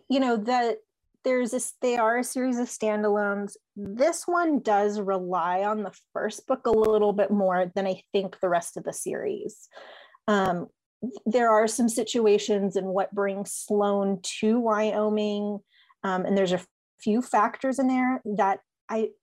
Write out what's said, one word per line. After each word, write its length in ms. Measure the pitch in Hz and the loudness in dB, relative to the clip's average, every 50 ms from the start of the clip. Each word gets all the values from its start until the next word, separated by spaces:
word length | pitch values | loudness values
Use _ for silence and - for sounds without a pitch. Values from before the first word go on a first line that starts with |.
| - - | -4 -2
you 120 | 262 277 | 0 2
know, 160 | 262 247 233 | 2 2 0
that 420 | 214 208 233 254 247 240 233 220 220 - _ _ _ _ _ _ _ - | 0 0 0 0 0 0 0 -2 -4 -8 _ _ _ _ _ _ _ -2
there's 260 | 262 254 247 247 214 | 0 0 2 0 0
this, 240 | 254 254 - - - _ - | -2 -4 -6 -6 -8 _ -2
they 140 | 247 240 | 0 0
are 220 | 240 220 220 233 247 | 2 2 2 2 2
a 60 | 247 | 0
series 340 | - - 269 254 262 247 240 | -2 -4 -2 -2 -2 -2 -2
of 100 | 247 240 | -4 -6
standalones. 880 | - - 220 214 208 214 214 208 202 208 208 202 202 202 202 202 - - _ _ _ | -6 -4 -2 0 0 0 2 2 2 2 0 0 -2 -4 -6 -8 -10 -16 _ _ _
This 540 | 202 202 190 202 233 269 330 339 - - - | -12 -10 -8 -2 0 0 0 0 -2 -2 -2
one 320 | 349 339 349 320 294 240 | 0 0 2 2 0 0
does 400 | - 226 208 202 208 208 208 214 | 2 2 2 2 2 2 0 -2
rely 640 | 196 190 196 185 180 180 185 180 165 180 180 185 202 | -2 -2 -2 -2 -2 -2 -2 0 0 0 0 0 0
on 180 | 208 214 214 202 | -2 -2 -4 -4
the 100 | 185 - - _ _ - | -8 -10 -14 _ _ -8
first 340 | - - 214 - - - | -6 -4 -4 -6 -8 -6
book 200 | - 262 254 - | -4 -4 -2 0
a 40 | 233 | 2
little 420 | 220 220 220 220 214 208 208 208 196 | 2 4 4 4 4 4 4 2 2
bit 200 | 208 202 - 208 | 2 2 2 2
more 380 | 202 196 185 180 180 185 180 - | 2 2 2 2 2 0 0 -2
than 120 | 202 190 | -2 -2
I 140 | 190 185 185 - _ - | -2 -2 -4 -6 _ -2
think 260 | 202 190 185 - - | -2 -2 -2 -4 -4
the 100 | - 180 | -2 0
rest 280 | 175 170 - - - | 0 0 -2 -4 -8
of 80 | 185 - | -10 -8
the 80 | - - | -8 -8
series. 760 | - - - 143 123 - - - - - - - - - - - - - - - - - - _ _ _ - | -8 -8 -6 -6 -4 -4 -4 -6 -6 -8 -10 -12 -14 -18 -20 -20 -20 -20 -20 -20 -20 -20 -20 _ _ _ 0
Um, 400 | 208 202 190 185 180 175 - - - _ _ _ _ _ - 254 - - - | 0 2 2 0 0 -2 -6 -8 -12 _ _ _ _ _ -12 -12 -12 -8 -4
there 240 | 220 220 247 240 226 | -2 2 2 4 6
are 160 | 220 220 226 | 6 4 4
some 220 | 220 220 - 233 226 | 2 2 0 0 0
situations 880 | - - - - - 240 220 208 202 202 202 - 208 202 196 196 180 | 0 0 -2 -2 0 2 4 4 4 4 2 0 0 0 0 0 0
in 100 | 202 185 | -2 -2
what 260 | 190 185 196 190 - 202 | 0 0 -2 -2 -2 -2
brings 400 | 202 202 196 196 196 202 - - | -2 -2 -2 -2 -4 -6 -8 -10
Sloane 680 | - - - 208 202 202 202 202 202 196 196 196 185 - - - - | -10 -6 -2 0 2 2 2 2 2 2 0 -2 -2 -4 -8 -6 -2
to 200 | 214 214 226 247 | 0 2 2 2
Wyoming, 960 | 233 226 214 208 214 214 - 208 214 214 214 214 208 208 208 208 208 208 208 202 - _ _ _ _ _ _ _ - | 2 2 2 2 0 0 0 0 0 0 0 0 0 0 -2 -2 -4 -4 -6 -8 -10 _ _ _ _ _ _ _ -4
um, 200 | 196 185 185 185 | -2 -2 -2 0
and 140 | - 196 196 | 0 2 2
there's 140 | 190 175 180 | 2 2 0
a 120 | 180 - - _ _ _ _ _ _ | -2 -4 -8 _ _ _ _ _ _
few 200 | - 226 208 240 | -2 0 0 0
factors 600 | 247 - - 214 208 226 233 - - 262 254 277 | 0 0 2 2 2 2 0 -2 -4 -4 -2 0
in 80 | 269 254 | 0 0
there 340 | 262 254 254 254 262 247 - - 208 | 2 2 0 0 -2 -2 -4 -4 -2
that 240 | 185 196 190 196 - - _ _ _ _ - | 0 0 0 0 -2 -6 _ _ _ _ -6
I, 200 | 220 220 220 - - _ | -4 -2 -2 -4 -6 _